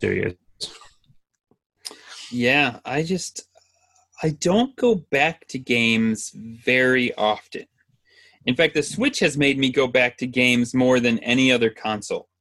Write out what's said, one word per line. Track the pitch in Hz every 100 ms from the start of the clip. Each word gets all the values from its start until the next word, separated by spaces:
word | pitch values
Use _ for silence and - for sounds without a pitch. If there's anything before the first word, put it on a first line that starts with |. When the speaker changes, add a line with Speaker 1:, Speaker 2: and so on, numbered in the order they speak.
Speaker 1:
two | 101
years. | 95 - - _ - - - - _ _ _ _ _ _ _ _ _ - - - - -
Speaker 2:
Yeah, | 120 120 139 139 -
I | - 135
just, | 165 180 - - - _ _ _ _ _ _ -
I | 160
don't | - 175 202 262 -
go | 247 208
back | - 139 151 170 -
to | 131
games | 131 120 113 113 113 110 -
very | 101 110 117 123 127 127 127 123
often. | - 107 104 - - - _ _ _ _ _ _ _ -
In | 127
fact, | 160
the | 156
Switch | - - 277 -
has | 170 143
made | 143 135
me | 135
go | 131 131
back | 127 123 -
to | 127
games | 123 127 123 120
more | 127 127 127
than | 120 113
any | 117 123 131
other | 123 113
console, | - 110 107 - 87 - _